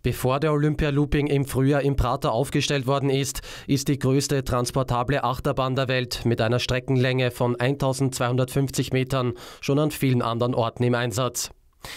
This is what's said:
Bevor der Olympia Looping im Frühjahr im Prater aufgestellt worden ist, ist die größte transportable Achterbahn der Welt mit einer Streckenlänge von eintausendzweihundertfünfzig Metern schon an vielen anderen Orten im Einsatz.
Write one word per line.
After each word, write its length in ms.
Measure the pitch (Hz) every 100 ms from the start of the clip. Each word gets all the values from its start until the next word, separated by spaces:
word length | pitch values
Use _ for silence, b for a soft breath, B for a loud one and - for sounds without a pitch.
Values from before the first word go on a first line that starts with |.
Bevor 380 | 127 110 127 139
der 140 | 156
Olympia 360 | 147 151 147 151
Looping 380 | 139 143 147 143
im 180 | 139 135
Frühjahr 380 | 135 135 143
im 120 | 139 139
Prater 360 | 123 131 151
aufgestellt 560 | 113 135 147 131 143 127
worden 240 | 139 139
ist, 300 | 135 135 - B B -
ist 200 | 135 139
die 120 | 139
größte 440 | 127 135 139 139
transportable 800 | 131 127 123 139 127 120 123 139
Achterbahn 520 | 120 127 147 131 131 131
der 140 | 135
Welt 320 | 127 123 - 117
mit 160 | 113
einer 160 | 113 120
Streckenlänge 720 | - 127 131 131 127 127 127
von 260 | 123 123 120
eintausendzweihundertfünfzig 1400 | 123 139 135 131 135 131 123 127 127 139 135 - 131
Metern 400 | 131 131 135 123 120 B B
schon 160 | - 143
an 140 | 151
vielen 320 | - 135 123
anderen 320 | 120 117 120 123
Orten 260 | 117 -
im 140 | 123 120
Einsatz. 560 | 123 113 123 120 - - _ _ B